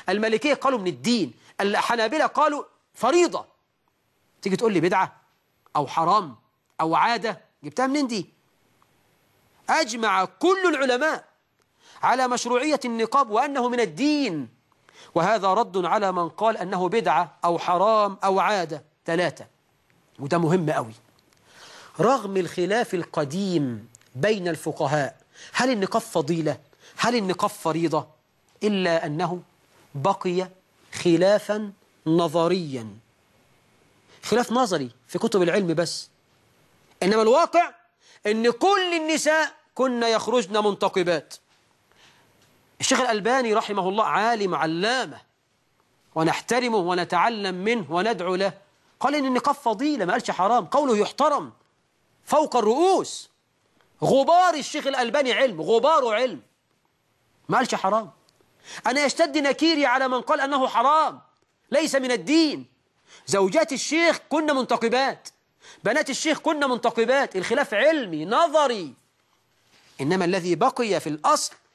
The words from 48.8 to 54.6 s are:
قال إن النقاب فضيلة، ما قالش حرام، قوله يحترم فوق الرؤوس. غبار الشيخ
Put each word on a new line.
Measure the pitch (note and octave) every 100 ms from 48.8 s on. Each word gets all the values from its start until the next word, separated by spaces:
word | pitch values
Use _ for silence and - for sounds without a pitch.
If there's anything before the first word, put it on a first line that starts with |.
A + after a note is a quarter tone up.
| _ _
قال | C4
إن | D4
النقاب | C4+ B3 C#4+
فضيلة، | C4+ A3+ G#3 D4 C#4
ما | F3+
قالش | A#3 -
حرام، | F3 F#3+ A#3+ E3+
قوله | C#4 C#4+ G#3
يحترم | G3+ - D4+ C#4 C3+ - _ _ _ _ _ _
فوق | - D4 D4+ B3
الرؤوس. | G#3+ C4 F4+ E4 C#3 - - _ _ _ _ _ _ _
غبار | D#3 C4+ C4+ F4 F4+
الشيخ | D#4